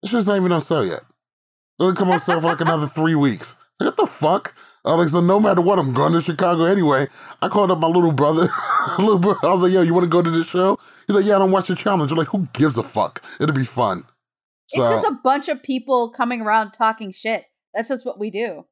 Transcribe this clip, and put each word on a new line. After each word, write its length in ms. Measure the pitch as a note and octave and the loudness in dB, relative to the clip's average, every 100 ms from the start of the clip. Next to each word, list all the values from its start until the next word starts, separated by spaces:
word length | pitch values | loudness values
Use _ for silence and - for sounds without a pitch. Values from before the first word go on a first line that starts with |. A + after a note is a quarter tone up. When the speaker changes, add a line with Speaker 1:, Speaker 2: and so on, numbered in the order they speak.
Speaker 1:
It's 100 | G3 | -2
just 160 | A#3 G3 | -2 0
not 100 | G3+ | 0
even 140 | F3+ | 2
on 100 | E3+ | 0
sale 240 | - D#3+ G2 | 0 -2 -2
yet. 160 | D#2 - _ _ _ _ _ _ _ | -6 -10 _ _ _ _ _ _ _
It'll 140 | F3+ | 0
come 160 | F3+ F#3+ | 2 0
on 100 | E3+ | 0
sale 220 | - E3+ | 0 -2
for, 60 | E3 | 0
like, 140 | E3 | 0
another 260 | D#3+ E3 D3 | 0 0 -2
Speaker 2:
<laughs> 100 | - | -2
Speaker 1:
three 180 | D#3+ D#3+ | 0 2
weeks. 400 | C#3+ G2+ - - _ _ | 2 0 -10 -18 _ _
Like, 80 | - | -4
what 100 | - | 0
the 100 | G#4 | -2
fuck? 480 | - D3+ F#3+ - - - _ | 0 0 0 -4 -18 -20 _
I'm 140 | - E3 | -2 0
like, 120 | E3+ | 2
"So 100 | E3 | 2
no 180 | F3 G3+ | 2 4
matter 220 | G#3+ F3+ | 4 2
what, 160 | F3 G3 | 2 2
I'm 160 | C3+ | 0
going 200 | B2 D3 | 0 2
to 80 | E3 | 0
Chicago 440 | E3 D#3 F#3 F3 E3 | -2 -2 0 2 2
anyway." 420 | G3+ D#3+ C3+ C#3+ - - - | 2 2 2 -2 -8 -20 -8
I 60 | - | -2
called 200 | G3+ F#3+ | 0 2
up 80 | F3+ | 2
my 100 | E3 | 2
little 240 | F3 E3+ | 2 2
brother. 380 | C#3 D3 D#3 F3 - - | 2 2 2 0 -2 -2
<laughs> 240 | - - - | -2 -2 0
Little 220 | G#3 G3+ | 2 2
bro-, 160 | F#3+ G3 | 2 0
I 100 | D#3 | 0
was 80 | F#3 | 2
like, 100 | F3+ | 2
"Yo, 100 | F#3 | 2
you 120 | E3 | 2
wanna 140 | E3+ F3 | 2 2
go 160 | E3+ | 2
to 80 | E3+ | 2
this 160 | E3 D#3+ | -2 -2
show?" 320 | F3+ F#3 G3+ - - - | 0 0 0 -8 -20 -2
He's 100 | G3+ | 0
like, 80 | G3+ | 4
"Yeah, 100 | G3 | 4
I 40 | |
don't 120 | F#3+ | 4
watch 160 | F#3+ F#3 | 2 0
the 80 | F3 | -4
Challenge." 360 | G#3+ F#3+ D3 | -2 0 0
I'm 60 | D#3+ | -2
like, 120 | D3+ | -2
"Who 180 | G3 E3+ | -4 -6
gives 240 | - D3+ A#2 | 0 0 0
a 40 | |
fuck? 400 | G#2+ - F#2+ - - - | -4 -4 -4 -6 -18 -6
It'll 140 | - | -4
be 100 | C3+ B2+ | -2 -4
fun." 400 | - A2+ F2+ - _ _ _ _ _ - | -2 -2 -2 -8 _ _ _ _ _ -8
Speaker 2:
It's 40 | - - | -2 0
just 140 | - | 2
Speaker 1:
So 60 | G#4+ | 0
Speaker 2:
a 100 | C4 | -2
bunch 260 | B3+ C#4 C#4 | 0 0 -2
of 120 | C#4+ | -8
people 500 | - C4 C4+ B3+ A#3 A#3 | -4 -8 -2 -2 -2 -4
coming 240 | A#3+ A3+ | -4 -4
around 300 | G#3+ A3 G#3 | 0 0 -2
talking 400 | - A3 A3 G#3+ | -2 -2 -2 -12
shit. 320 | F#3 A3 A3 - _ _ G3+ | -8 -4 -4 -6 _ _ -8
That's 140 | A3+ | -6
just 160 | C4 A#3+ | -6 -6
what 120 | G3 | -8
we 120 | G#3 | -8
do. 340 | F#3+ A3+ D#3 - | -4 -6 -8 -16